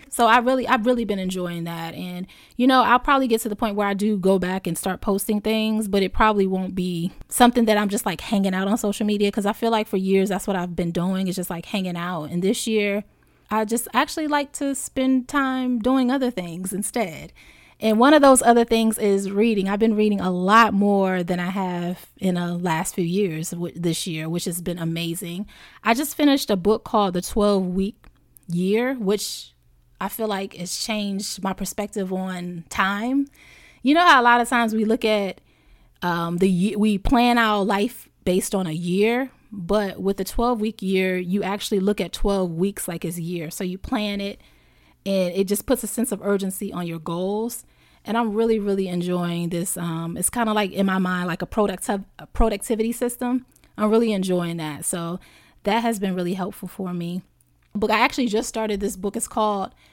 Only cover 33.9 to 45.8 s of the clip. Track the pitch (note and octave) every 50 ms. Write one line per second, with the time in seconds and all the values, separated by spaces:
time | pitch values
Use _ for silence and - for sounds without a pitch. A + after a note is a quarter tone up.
33.9 | D4 E4+ F4 F4 D#4 C4 A#3+ A#3+ A#3+ A#3+ A#3+ A#3 C4+ A#3+ A#3 A3 G#3+ A3 A3 G#3+
34.9 | A3+ C4+ - A3 G#3+ G#3 G3+ F#3 F3+ - _ _ _ _ _ _ - _ _ _
35.9 | _ _ - F3 E3+ E3+ E3+ E3+ F3 F3 F3 - F#3 F3 F#3 G#3+ - G3+ G#3 G#3+
36.9 | G#3 F#3+ - - C4+ A#3+ A#3+ A#3+ A#3+ A#3 A#3 A3 G#3 G#3 G3 G3+ G3+ G3 G#3 B3
37.9 | - - - - _ _ _ - F3+ F#3 - - - G3 F#3 E3+ D#3 E3+ E3+ F3
38.9 | F3 F#3+ G3+ A3+ A#3 B3 C4+ C4 - _ _ _ G#3+ G3+ E3+ E3+ G3 G#3+ G#3 G3
39.9 | - - F#3+ G3 G3 G3 F#3+ - - - A#3 A#3+ B3 A3 G#3 A3+ A3 - - F#3
40.9 | F#3+ F#3 F#3+ F#3 F#3 F#3 F#3 F3 F#3 G3+ F3+ F#3 G3 G#3 - - A3 G3 F#3 G3+
41.9 | G#3 - G3 E3+ - - - G3+ G3+ G3 F#3+ F3 E3 D#3+ F#3 G3+ G3+ - - -
42.9 | E3+ E3+ - F#3 F3+ F3 E3 E3 F3+ E3+ D#3 D#3 - - G3 F#3 F3+ F#3+ - -
43.9 | B3+ A3 G#3+ G3+ G3+ G3+ G3 G3 G#3 - - _ _ _ _ _ _ _ _ _
44.9 | _ _ _ G3 G3 F#3+ F#3 F3 F3 F#3+ G3 F#3 G3+ G3+ - - C4+ A#3+